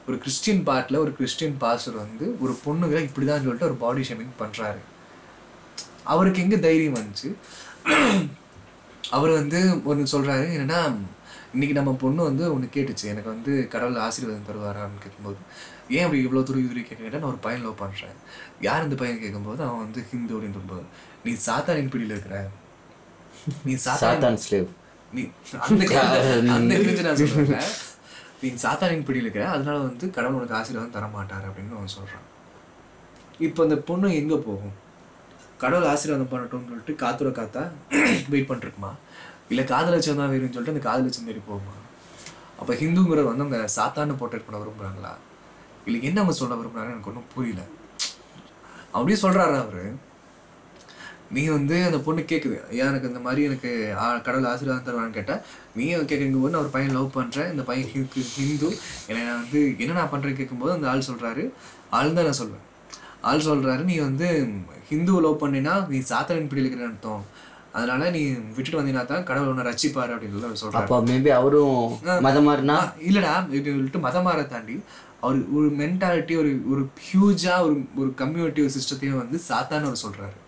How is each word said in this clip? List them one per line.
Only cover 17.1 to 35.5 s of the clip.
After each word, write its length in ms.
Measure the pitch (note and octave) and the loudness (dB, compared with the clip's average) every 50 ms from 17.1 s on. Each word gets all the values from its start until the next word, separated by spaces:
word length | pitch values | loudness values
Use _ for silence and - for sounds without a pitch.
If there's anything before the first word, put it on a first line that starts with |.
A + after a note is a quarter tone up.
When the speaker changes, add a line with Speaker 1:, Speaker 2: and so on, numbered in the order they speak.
| A2+ D3+ | -8 -6
Speaker 1:
"நான் 100 | D#3 C3+ | -6 -6
ஒரு 100 | B2+ A2 | -6 -4
பையன் 220 | - A2 A#2+ B2+ A#2+ | -6 -6 -6 -4 -6
லவ் 160 | A2+ G#2+ G2+ | -8 -8 -8
பண்றேன்." 380 | G2+ G2 G2 G2 F#2+ F#2 - - - - - - - - - - | -8 -10 -8 -10 -14 -14 -16 -20 -20 -20 -20 -18 -18 -20 -12 -4
"யார் 240 | - G2 B2+ D#3+ E3 | -2 0 0 0 0
இந்த 100 | D3+ C#3 | -2 -2
பையன்?" 260 | C3 C3 A#2+ A#2+ A2+ | -2 -2 -4 -4 -6
கேட்கும்போது, 400 | A2 G#2 G2+ G2+ G#2 G#2+ A2 C#3 D#3 | -6 -8 -8 -6 -8 -8 -6 -4 -4
அவன் 200 | B2+ A#2+ A2+ A2 | -4 -4 -6 -8
வந்து 180 | G#2 A2 B2 A#2 | -8 -8 -10 -10
ஹிந்து 300 | - - B2 A#2 A2 A2+ | -8 -6 -6 -6 -4 -6
அப்படின்னு 240 | G#2+ A2 G#2 G2 | -6 -6 -6 -8
சொல்லும்போது, 280 | G2 F#2 F#2 F#2 F2+ D2+ - - - - - - - | -8 -10 -10 -10 -12 -12 -14 -18 -20 -20 -20 -20 -10
"நீ 120 | - A#2 A#2+ G#2+ | -6 -6 -4 -2
சாத்தானின் 500 | - - A2+ C3+ D3 - E3 D3+ C#3 C3 | -2 0 0 0 0 0 0 0 0 -2
பிடியில 240 | C3+ B2+ A2+ G#2+ G#2+ | -2 -4 -4 -4 -6
இருக்கிற, 220 | G2+ F#2 F#2+ G2 G2+ G2 G2 G2 - - - - - - - - - - - - - - - - - - - C3+ - - | -8 -8 -8 -8 -8 -8 -8 -12 -16 -20 -20 -20 -20 -20 -20 -20 -20 -20 -20 -20 -20 -20 -20 -18 -8 -8 -8 -8 -6 -4
நீ 120 | C3 C3 | -2 -2
சாத்தானின் 280 | C3 - B2+ B2+ D#3+ A#2+ | 0 0 0 2 2 4
Speaker 2:
சாத்தான் 380 | A2+ A#2+ B2 - B2 A2+ G#2+ | 4 4 4 4 2 2 2
ஸ்லேவ். 280 | - - G#2 G2 F2+ F2 - - - - - - - - - | 0 0 0 0 0 -2 -6 -18 -20 -20 -20 -20 -20 -10 -8
Speaker 1:
நீ 80 | B2+ - - - - - - - - | -8 -8 -8 -10 -18 -16 -12 -8 -6
அந்த 240 | - - G#3+ G3 F#3 | 2 4 4 4 6
கிரிஞ்ச-, 680 | - - C#3 C3 B2+ - - B2+ C3+ B2+ A#2 A#2 B2 | 4 4 4 4 4 4 4 4 6 4 6 6 6
Speaker 2:
<laughs> 60 | B2 | 6
Speaker 1:
அந்த 160 | A#2 A#2 A#2 - | 6 4 4 6
கிரிஞ்ச 260 | - G#3 G#3 F3+ F3+ | 6 4 4 4 2
நான் 200 | E3+ E3 D3+ C#3 D3+ | 2 0 4 4 4
சொல்றேன். 460 | C#3 B2 D3+ D3 C#3 C#3 A#2 - G3+ A3 - - - - - - - - - - - - | 4 4 4 4 4 4 2 0 -2 -2 -4 -6 -10 -12 -16 -20 -20 -20 -20 -20 -20 -14
நீ 120 | - - C3 B2 | -6 -6 -4 -4
சாத்தானின் 500 | A#2+ - A2+ C#3+ - F#3+ F3+ E3 D#3 C#3+ | -2 0 0 0 2 2 2 2 0 0
பிடியில 200 | B2+ C3+ B2+ A#2 | 0 0 0 0
இருக்கிற, 220 | A2+ G2+ G#2 G#2+ F3+ | -2 -2 0 0 0
அதனால 280 | F3 C#3+ C#3 D3 D3 D3 | 0 0 0 0 0 0
வந்து 260 | C#3 C3 B2 A#2+ F3 F#3 | -2 -2 -4 -4 -6 -6
கடவுள் 260 | F3+ B2 A#2 B2+ C3+ | -2 -2 -2 0 0
உனக்கு 180 | C3 A#2+ A#2 A2 | -2 -2 -2 -4
ஆசீர்வாதம் 420 | A2 A2+ A#2+ C3+ A2+ A#2 A#2+ - | -4 -4 -4 -6 -6 -6 -6 -6
தர 100 | G#2+ G#2+ | -8 -8
மாட்டாரு" 400 | G#2+ G#2 G#2 G2 F#2+ G2 G2 G2 | -6 -6 -8 -8 -8 -8 -10 -10
அப்படின்னு 300 | G2 F#2+ F#2+ G2 G#2+ A#2 | -10 -10 -10 -12 -10 -10
அவன் 180 | G#2+ G2+ F#2 - | -10 -10 -10 -10
சொல்றான். 320 | G2+ G2 F#2+ - - - - - - - - - - - - - - - - - - - - - - - - - - | -10 -12 -14 -14 -16 -16 -20 -20 -20 -20 -20 -20 -20 -20 -20 -20 -20 -20 -20 -20 -20 -20 -20 -20 -20 -20 -20 -6 -2
இப்ப 240 | D#3+ D#3 - E3+ E3 | -2 -2 2 2 4
அந்த 120 | D3+ D#3 | 4 4
பொண்ணு 300 | C#3+ - - E3+ F#3 F#3+ G3+ F3 | 2 0 -2 0 2 2 2 2
எங்க 200 | D3+ D3 D3+ D#3 | 2 2 2 0
போகும்? 400 | C#3+ - A2 G2+ G2 G2+ G2+ G2 - - - - - - - - - - - - - - - | 0 0 -4 -6 -8 -8 -10 -14 -14 -20 -20 -20 -20 -20 -20 -20 -20 -20 -20 -20 -20 -20 -20